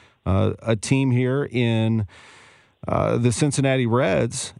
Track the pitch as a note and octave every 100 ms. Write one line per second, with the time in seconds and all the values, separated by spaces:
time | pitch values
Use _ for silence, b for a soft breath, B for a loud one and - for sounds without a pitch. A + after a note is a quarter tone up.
0 | b b - F#2+ G2+ F#2+ A2+ G#2+ - C3+
1 | C3+ B2 B2+ C3+ - B2 A#2 A2+ A2 A2+
2 | G2+ B B B B B B B - -
3 | G#2 A#2+ A#2+ A2 D3+ C#3 C3+ C3 A#2 A#2+
4 | E3 E3 A#2 G2 -